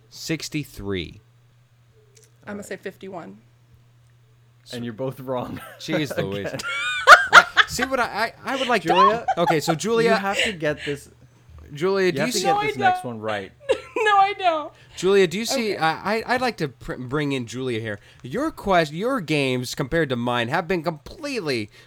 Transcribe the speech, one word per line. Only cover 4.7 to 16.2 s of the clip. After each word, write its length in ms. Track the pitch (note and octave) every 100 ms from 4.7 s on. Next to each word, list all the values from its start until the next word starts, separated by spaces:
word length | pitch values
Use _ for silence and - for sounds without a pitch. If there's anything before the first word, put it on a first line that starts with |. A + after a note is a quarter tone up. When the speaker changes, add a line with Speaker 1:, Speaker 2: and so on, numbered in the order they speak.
Speaker 3:
And 120 | B2
you're 100 | A#2+
both 260 | A2 C3 B2+
wrong. 400 | C3 B2+ - - -
<laughs> 80 | -
Speaker 1:
Jeez 320 | - D#3+ D3
Speaker 3:
Again. 140 | - G2
Speaker 1:
Louise. 240 | G2+ G2+ - - - - - - E5 C6+
I, 120 | - - - -
see 160 | -
what 160 | C4 C4
I, 320 | G3 E3+ A3 -
I, 100 | G#3
I 20 | C4
would 120 | A#3+
like 140 | A#3
Speaker 3:
Julia, 420 | - F#3 - A#3 F5 E3+
Speaker 1:
to. 40 |
Okay, 180 | F3 D#3
so 140 | D#3
Julia, 360 | D#3+ G3+ A3+ A3+
Speaker 3:
you 60 | A3
have 260 | G3 G3+
to 100 | A3+
get 320 | F3+ D3+ D3
this. 240 | D3+ C#3+ - - - _ - - -
Speaker 1:
Julia, 340 | C#3+ F3+ G3 F#3
Speaker 3:
You 60 |
Speaker 1:
do 60 | C3+
Speaker 3:
have 80 | D#3
Speaker 1:
you 40 |
Speaker 3:
to 60 | -
Speaker 1:
see? 60 |
Speaker 3:
get 100 | G4
Speaker 2:
No, 80 | G4+
Speaker 3:
this 140 | G#4+ B2+
Speaker 2:
I 40 |
Speaker 3:
next 220 | - F5+
Speaker 2:
don't. 100 | -
Speaker 3:
one 60 | A2+
right. 320 | G#2+ G#2 F#2+ - -
Speaker 2:
<laughs> 60 | - - -
No, 200 | G#4+ G4+
I 160 | G4
don't. 380 | G4 F#4 D#4 D4 - - -
Speaker 1:
Julia, 300 | F3+ G3 F3+
do 100 | F#3
you 80 |
see? 300 | A#3 C4+ A3
Speaker 2:
Okay. 80 | E3
Speaker 1:
I, 360 | D#3+ D#3 F#3
I, 40 | A3